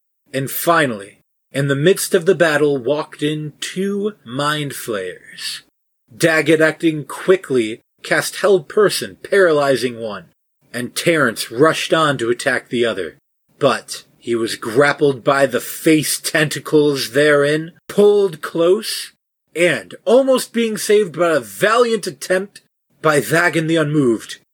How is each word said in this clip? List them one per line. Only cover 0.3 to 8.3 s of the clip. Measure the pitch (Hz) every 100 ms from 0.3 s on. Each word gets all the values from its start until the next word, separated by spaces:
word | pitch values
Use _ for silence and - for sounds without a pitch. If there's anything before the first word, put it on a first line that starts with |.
and | 135 135
finally, | - - 165 143 107 98 _ _ _ _
in | 131 139
the | 139
midst | 156 196 -
of | 190 165
the | 165
battle, | 165 147 147 139
walked | 120 147 156 -
in | 147 156 151 -
two | - 180 196 202 208 208 -
Mind | 127 147 151 143 123
Flayers. | - 104 92 82 - - - - - _ _ _ _
Daggett, | 110 165 160 147 160
acting | 156 151 165 156 135
quickly, | - - 185 - 131 110 117 _ _
cast | - 160 143